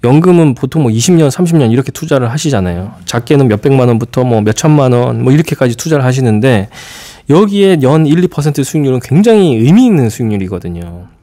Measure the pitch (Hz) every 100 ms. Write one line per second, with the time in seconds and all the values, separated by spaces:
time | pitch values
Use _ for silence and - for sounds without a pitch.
0 | 120 143 180 175 156 120 131 160 131 110
1 | 120 175 147 - 180 165 123 120 131 -
2 | 156 143 120 135 160 127 90 87 98 -
3 | - 127 - 147 135 104 143 135 123 113
4 | 117 - 127 113 104 107 160 151 131 120
5 | 123 113 123 147 131 147 127 117 165 151
6 | 127 131 127 107 131 117 95 - - -
7 | - - - 147 208 202 196 175 127 156
8 | 156 160 180 - 151 147 135 156 139 127
9 | - 143 214 220 185 113 117 196 254 185
10 | 117 - 117 104 95 92 90 85 85 87
11 | 95 _